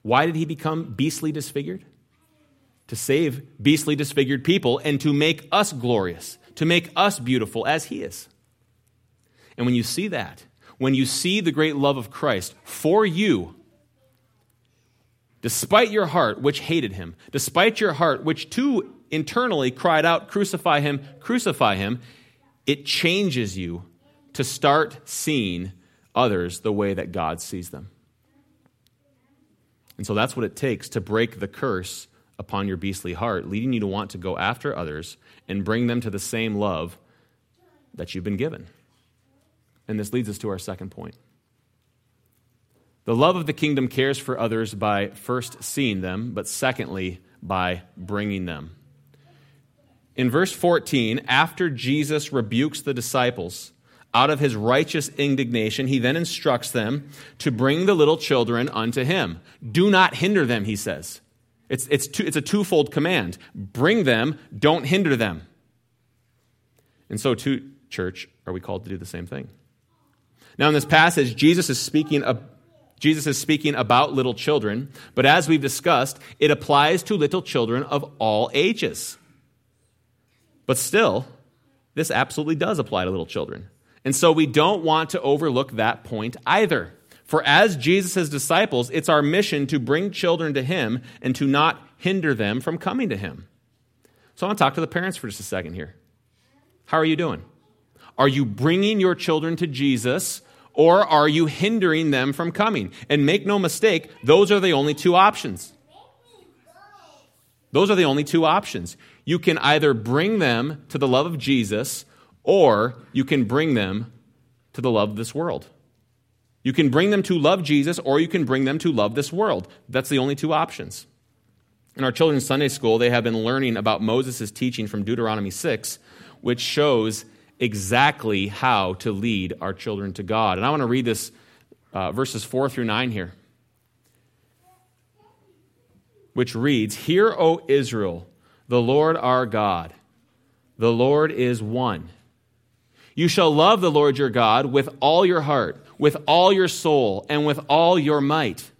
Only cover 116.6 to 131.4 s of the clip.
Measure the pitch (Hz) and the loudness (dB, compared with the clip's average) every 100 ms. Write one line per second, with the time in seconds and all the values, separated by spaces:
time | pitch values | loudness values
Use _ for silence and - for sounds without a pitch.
116.6 | 127 147 147 135 196 208 190 175 147 190 | -2 2 4 4 4 2 0 2 4 2
117.6 | 147 147 143 170 135 143 165 185 131 131 | 2 2 2 -2 0 0 2 0 0 0
118.6 | 135 156 170 123 104 120 139 175 214 101 | 0 0 -2 0 0 -2 -4 -2 -2 -2
119.6 | 92 - - 127 127 139 131 143 156 156 | -6 -20 -4 -4 0 0 0 -2 -2 0
120.6 | 165 - - - - _ _ _ _ _ | -2 -6 -14 -16 -20 _ _ _ _ _
121.6 | _ _ _ - 131 123 160 143 - 135 | _ _ _ -4 -4 2 2 2 0 0
122.6 | 143 - 113 113 120 120 117 113 110 135 | 0 0 2 4 4 2 0 -2 -2 -2
123.6 | 127 113 107 98 107 120 131 117 107 - | -2 0 0 0 2 0 0 -6 -10 -4
124.6 | 127 120 104 107 101 120 113 110 98 - | -4 -4 -6 -6 -4 -2 -2 -2 -4 -6
125.6 | 170 113 - - _ - - - - 120 | -4 -4 -6 -12 _ -20 -20 -8 -4 -2
126.6 | - - 147 123 110 107 - _ _ _ | -2 0 2 2 0 -4 -12 _ _ _
127.6 | 123 104 95 120 143 143 110 101 101 101 | -2 -2 0 4 4 2 -2 0 -2 0
128.6 | 131 110 92 92 117 98 113 104 90 87 | 2 2 0 -4 -6 -4 -2 -2 -4 -6
129.6 | 90 92 - 101 98 90 92 110 107 92 | -8 -8 -8 -8 -8 -10 -4 0 0 0
130.6 | 123 151 123 127 117 107 - _ | 0 0 0 0 0 -4 -8 _